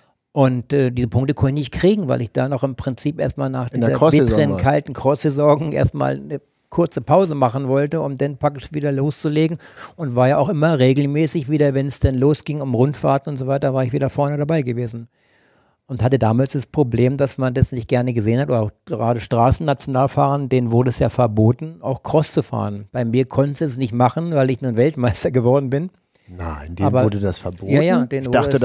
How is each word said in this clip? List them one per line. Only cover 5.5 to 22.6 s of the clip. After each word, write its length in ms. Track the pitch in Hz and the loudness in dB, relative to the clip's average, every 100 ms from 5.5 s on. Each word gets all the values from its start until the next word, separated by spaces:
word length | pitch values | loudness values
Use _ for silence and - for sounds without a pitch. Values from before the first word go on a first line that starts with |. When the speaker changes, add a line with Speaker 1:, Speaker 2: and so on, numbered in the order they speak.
| 151 160 | 2 0
Speaker 1:
erstmal 440 | 143 139 147 135 139 | 0 0 0 -2 -4
eine 260 | 143 147 - _ _ | -8 -12 -14 _ _
kurze 320 | - 170 - | -2 -2 -2
Pause 320 | 117 170 190 | 2 4 4
machen 340 | 143 123 127 135 | 2 0 0 0
wollte, 340 | 139 147 160 | 0 0 -2
um 160 | 143 135 | -4 -2
dann 200 | 143 135 | -4 -2
praktisch 360 | 147 139 - | -4 -4 -10
wieder 180 | 151 143 | -6 -2
loszulegen. 640 | 135 147 - 156 151 160 170 - - - - | 0 -2 -2 -2 0 0 -2 -12 -20 -18 -10
Und 200 | 147 120 | -2 2
war 120 | 127 | 4
ja 100 | 147 | 4
auch 120 | 143 | 2
immer 300 | 156 160 151 | 2 2 4
regelmäßig 720 | 127 135 143 147 160 175 127 | 4 4 2 0 0 -2 -2
wieder, 240 | 151 147 | 0 2
wenn 140 | 135 139 | 0 -2
es 120 | - | 0
dann 160 | 135 131 | 0 2
losging 460 | 139 151 - 147 | 2 2 -2 -6
um 120 | 135 | -2
Rundfahrten 580 | 117 139 143 143 135 - | 2 2 2 0 0 -2
und 60 | 135 | -6
so 100 | 131 | -4
weiter, 260 | 139 139 | -2 0
war 100 | 131 | 0
ich 100 | 127 | -2
wieder 160 | 143 135 | -2 -2
vorne 280 | - 143 147 | -2 -2 -2
dabei 260 | 147 165 | -2 -2
gewesen. 440 | 127 117 120 117 113 _ _ _ _ _ _ _ - | -2 -4 -6 -10 -18 _ _ _ _ _ _ _ -10
Und 160 | 123 | -2
hatte 160 | 123 131 | 2 4
damals 320 | 110 117 135 | 4 2 0
das 120 | 143 - | -2 -4
Problem, 520 | - 127 117 123 139 | -2 0 2 2 2
dass 200 | 139 - | -2 -2
man 160 | 131 | -2
das 180 | 127 131 | 0 -2
nicht 160 | 127 110 | -2 -2
gerne 260 | 123 127 | 0 0
gesehen 260 | 117 104 120 | 0 0 0
hat, 100 | 143 | 0
oder 120 | 120 | 0
auch 100 | 107 - - | -2 -6 -10
gerade 340 | 110 117 120 | -4 -2 -2
Straßennationalfahrern, 1300 | - 117 123 - 160 135 - 131 135 - 139 143 131 | 0 2 4 2 0 -2 -2 0 0 2 0 0 0
denen 220 | 127 120 | 0 2
wurde 180 | 117 127 | 2 2
es 100 | 123 | 0
ja 100 | 123 | 0
verboten, 680 | - 117 104 110 110 160 165 | 2 2 4 4 2 -4 -10
auch 220 | 107 131 | -8 -8
Cross 300 | - 156 151 | -2 0 0
zu 100 | 156 | -2
fahren. 460 | - 113 | -2 -4